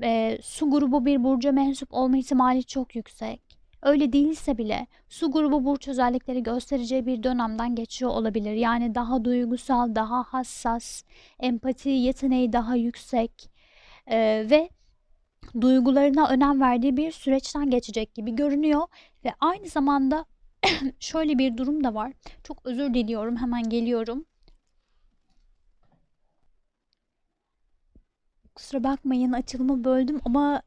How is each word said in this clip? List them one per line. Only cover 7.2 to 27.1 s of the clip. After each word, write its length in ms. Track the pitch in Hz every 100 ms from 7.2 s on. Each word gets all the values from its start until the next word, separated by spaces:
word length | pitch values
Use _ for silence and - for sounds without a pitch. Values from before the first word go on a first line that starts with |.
dönemden 520 | 254 247 226 220 240
geçiyor 360 | 233 226 - 254
olabilir. 420 | 226 220 214 208
Yani 420 | 214 233 240 240
daha 300 | 240 240 262
duygusal, 680 | 233 247 240 247 - 240 240
daha 280 | 220 220 247
hassas, 800 | 240 262 240 - 233 233 - - _ - - -
empati 480 | 254 233 262 254 277
yeteneği 640 | 269 247 262 269 254 247
daha 240 | 240 226 247
yüksek, 760 | 233 - - 240 233 _ - _ _ _ - - -
e, 400 | 226 220 220 220
ve 180 | 302 339 _ _ _ _ _ _ _ - 233
duygularına 680 | 247 262 254 269 285 285 302
önem 320 | 262 285 269
verdiği 360 | 254 247 269 254
bir 160 | 320
süreçten 580 | - 269 269 - 294 285
geçecek 440 | 247 - 226 220
gibi 220 | 233 214 226
görünüyor. 460 | 294 285 302 294 339 - - _
Ve 100 | 240 -
aynı 280 | 320 381 370
zamanda 560 | 302 277 285 269 214 - _ - -
<clears throat> 380 | 381 311 269 -
şöyle 380 | - 320 302 262
bir 180 | 262 233
durum 280 | 262 302
da 100 | 254
var. 180 | 214 240 - - -
Çok 220 | - 294 254
özür 280 | 240 285
diliyorum, 420 | 240 220 220 220 240
hemen 260 | 247 240
geliyorum. 600 | 226 233 233 233 226 262 - _ _ _ _ _ _ _ _ _ _ _ _ _ _ _ _ _ _ _ _ _ _ _ _ _ _ _ _